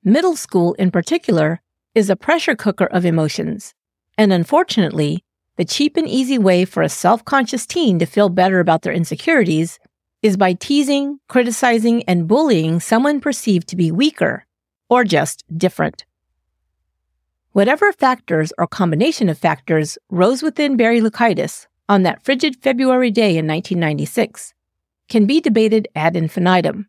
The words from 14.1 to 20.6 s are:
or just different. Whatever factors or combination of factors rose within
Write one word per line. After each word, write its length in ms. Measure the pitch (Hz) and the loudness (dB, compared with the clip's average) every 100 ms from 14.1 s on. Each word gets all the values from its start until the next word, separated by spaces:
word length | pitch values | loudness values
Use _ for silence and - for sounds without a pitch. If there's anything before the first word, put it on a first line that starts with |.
| - 165 113 _ _ _ _ _ | 0 -4 -4 _ _ _ _ _
or 140 | 247 | 0
just 400 | 220 160 151 - _ 160 | 2 0 -2 -8 _ -2
different. 480 | 185 - 156 - _ _ _ _ _ _ _ _ _ _ _ _ _ _ _ | -2 -2 -6 -6 _ _ _ _ _ _ _ _ _ _ _ _ _ _ _
Whatever 400 | 190 208 302 403 | 0 2 2 0
factors 640 | - 262 254 - 160 156 - | 2 0 0 -2 -2 -2 -4
or 80 | 170 | -6
combination 600 | - 180 156 269 - 196 | -2 -2 2 0 0 -2
of 100 | 151 | 0
factors 600 | 170 151 - 160 151 - _ | -2 -2 -2 -2 -2 -10 _
rose 320 | 175 202 262 | 0 2 2
within 360 | 311 - | -4 -2